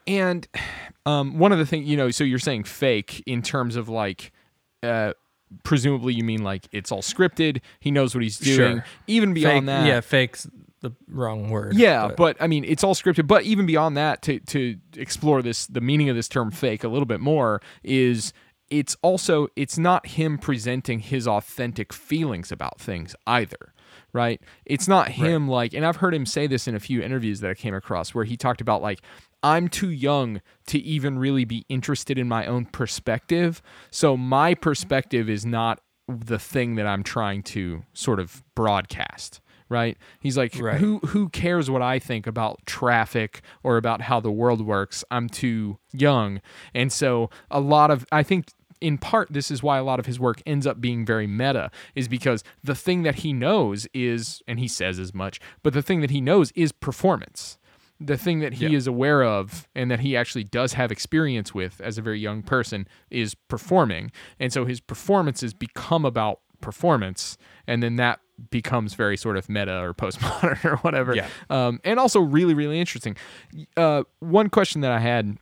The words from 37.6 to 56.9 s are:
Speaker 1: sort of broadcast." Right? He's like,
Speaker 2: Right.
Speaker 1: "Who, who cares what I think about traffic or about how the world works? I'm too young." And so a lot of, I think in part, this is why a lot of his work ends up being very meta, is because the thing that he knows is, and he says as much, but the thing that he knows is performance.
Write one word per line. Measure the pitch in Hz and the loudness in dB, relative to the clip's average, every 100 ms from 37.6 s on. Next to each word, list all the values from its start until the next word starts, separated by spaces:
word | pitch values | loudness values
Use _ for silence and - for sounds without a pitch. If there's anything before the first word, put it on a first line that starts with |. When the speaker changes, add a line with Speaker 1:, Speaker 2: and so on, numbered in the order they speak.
| 90 82 - | -6 -6 -12
Speaker 1:
sort | - - 104 | -6 -2 -2
of | 90 - _ - | -2 -10 _ -2
broadcast." | 110 101 95 - - - - - _ _ _ | 0 0 -2 -8 -10 -10 -16 -18 _ _ _
Right? | 120 117 - - _ | -2 -2 -4 -16 _
He's | 139 131 | -2 0
like, | 123 127 | -2 -2
Speaker 2:
Right. | 117 147 | -2 2
Speaker 1:
"Who, | 208 214 | 2 0
who | 147 208 196 | -2 0 -2
cares | - 175 175 135 | -2 0 0 0
what | 131 | 0
I | 123 131 | 0 -2
think | - 117 110 | -2 -6 -4
about | 113 110 - - | -2 -4 -4 -10
traffic | - 123 117 110 120 107 - - - | -2 2 4 4 0 -4 -6 -20 -8
or | 131 117 | 0 2
about | 117 110 | 2 -2
how | 117 123 | 0 0
the | 110 | 0
world | 107 120 117 107 | 0 2 2 0
works? | 101 98 - - | -2 -2 -8 -6
I'm | 123 120 | -4 -4
too | - 127 113 107 101 _ | -2 -2 -2 -4 -8 _
young." | 135 147 135 104 98 - - - | 2 4 4 2 -4 -10 -20 -8
And | 123 127 | -2 -2
so | - 139 120 117 - - | 0 2 2 0 -6 -6
a | 143 | -2
lot | 143 151 151 | 4 6 6
of, | 143 - | 4 2
I | 151 | 0
think | 143 190 - _ _ - | 2 0 -2 _ _ -6
in | 165 143 | -2 -2
part, | - 226 180 | 0 0 0
this | 143 135 | -4 -4
is | 131 | -2
why | 143 139 | 0 0
a | |
lot | 135 127 | 0 -2
of | 123 | -2
his | 123 | 0
work | 123 110 - | 0 0 -2
ends | 147 139 | 0 0
up | 117 | 0
being | 123 120 110 | -2 -2 0
very | 113 107 | 0 0
meta, | 104 135 127 73 - - - | 0 0 0 -4 -10 -12 -8
is | 120 | -4
because | 120 135 113 - _ | -2 0 0 -4 _
the | 135 135 | -6 -4
thing | - 180 | 0 2
that | 160 127 | 2 0
he | 160 | -2
knows | 131 135 214 120 101 110 | 0 2 4 2 0 -6
is, | 131 123 117 113 - - | -4 -2 -2 -4 -10 -8
and | 117 | -6
he | 123 | -4
says | - 92 92 | -4 -4 -4
as | 92 | -6
much, | 95 95 - - - | -6 -8 -10 -20 -4
but | 151 | -2
the | 135 | -2
thing | - 180 | 0 0
that | 143 | 0
he | 143 | 0
knows | 131 196 139 - | 4 4 4 2
is | 160 | -2
performance. | - - | -2 -8